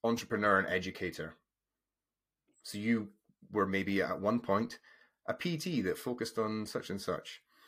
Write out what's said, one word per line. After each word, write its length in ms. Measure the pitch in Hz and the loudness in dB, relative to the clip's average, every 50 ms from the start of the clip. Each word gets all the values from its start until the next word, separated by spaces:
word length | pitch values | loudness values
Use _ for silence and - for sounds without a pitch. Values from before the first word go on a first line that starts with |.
| - | 0
entrepreneur 560 | 117 117 117 - - 117 104 104 104 98 95 | 0 0 0 -2 -2 0 2 4 6 6 6
and 80 | 92 | 4
educator. 680 | - 90 95 87 92 90 - 98 85 - - 80 80 - _ _ _ _ _ _ _ _ _ _ _ _ _ _ _ _ _ _ _ _ _ _ _ _ _ - | 4 0 0 -2 -2 -6 -4 -4 -4 -4 -6 -8 -10 -12 _ _ _ _ _ _ _ _ _ _ _ _ _ _ _ _ _ _ _ _ _ _ _ _ _ -14
So 140 | - - | -10 -6
you 360 | 101 107 113 117 113 104 101 - _ _ _ _ _ - - | -2 2 2 2 2 0 -4 -12 _ _ _ _ _ -10 -2
were 160 | 101 107 98 | 2 2 4
maybe 340 | 95 95 95 95 101 98 98 | 4 4 2 2 2 2 2
at 200 | 90 - 92 - | 2 2 0 0
one 180 | 95 104 117 120 | 2 2 2 2
point 400 | - - 98 104 117 120 - - _ - - - - _ _ _ - | 2 2 2 2 2 -2 -6 -14 _ -20 -20 -20 -20 _ _ _ -6
a 60 | - - | -6 -4
P 240 | - - 175 170 | -2 -2 -2 -2
T 240 | 151 - 180 165 120 | -2 -2 -2 0 0
that 160 | 95 90 82 | 0 0 -2
focused 400 | - - 127 120 123 120 - - | -2 -2 -4 -2 -2 -4 -4 -2
on 280 | 113 110 107 107 110 107 | -2 -2 0 0 -4 -4
such 240 | - - 117 - - | -4 -6 -6 -6 -6
and 120 | 98 98 | -6 -6
such. 420 | - - 85 - - - - - _ _ _ _ - | -4 -4 -4 -4 -6 -10 -14 -16 _ _ _ _ -20